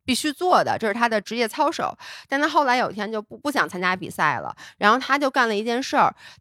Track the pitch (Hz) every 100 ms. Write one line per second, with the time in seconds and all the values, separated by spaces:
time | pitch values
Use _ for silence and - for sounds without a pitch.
0 | - 240 302 277 359 262 170 202 226 220
1 | 233 220 - 226 226 - 302 - - -
2 | - - - 277 311 311 277 247 202 196
3 | 208 220 208 220 294 277 160 180 185 185
4 | 185 - 156 120 65 - - - 208 247
5 | 262 277 277 269 233 208 226 240 269 277
6 | 180 - - -